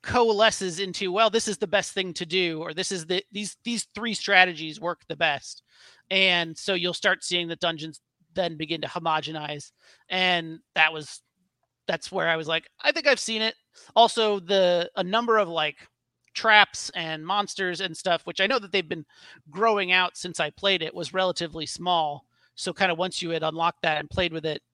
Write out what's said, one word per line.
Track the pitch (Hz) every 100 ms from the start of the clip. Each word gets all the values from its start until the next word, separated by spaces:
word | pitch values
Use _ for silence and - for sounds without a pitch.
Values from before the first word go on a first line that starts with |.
coalesces | - 247 233 208 220 - 185 165
into, | 190 - 196
well, | 185 226
this | 214 220
is | 202
the | 202
best | 202 180
thing | - 185
to | 160 170
do, | 185 175 156
or | 165
this | 156 185
is | 185 160
the, | 180 -
these, | 202 208 -
these | - 233 -
three | - 233
strategies | - - 196 185 160 160 151
work | 170 170 _
the | 151
best. | 160 143 - - _ _ - _ _
And | 190 190 175 165 160
so | - 185
you'll | 175
start | 170 208 185
seeing | - 180 170
the | 165
dungeons | 175 160 156 147 _ _ _
then | - 175 156
begin | 156 160
to | 139
homogenize. | 175 165 156 143 156 147 147 - _ _ _ _
And | 185 185 175 165 160 _ -
that | 156
was, | 160 139 - _ _ _ _ _ _ -
that's | 165 -
where | 190 165
I | 165
was | 156
like, | 165 - _
"I | 285
think | 302 294
I've | 254
seen | - 220
it." | 220 - _ _ - -
Also, | 226 - 220 202
the, | 170 196 185 175 175 -
a |
number | 180 220 240 220
of, | 185
like, | 165 151 - - _ _ _ _
traps | - 220 214 196 - -
and | 185 165 160 160
monsters | 202 202 - 185 170
and | 190 160
stuff, | 190 170 -
which | -
I | 190
know | 262
that | 196
they've | 190 160
been | 170 151 _ - - -
growing | 165 226 208 180
out | 185 180 -
since | 180 170
I | 156
played | - 196 190
it, | 160
was | - 151
relatively | 175 185 - 170 165 147
small. | - 175 175 151 143 _ _ _ -
So | -
kind | 170 190
of | 165
once | 180 -
you | 175
had | 165
unlocked | 160 160 165 -
that | 170 151
and | 147
played | - 175
with | 160 156
it | 147 _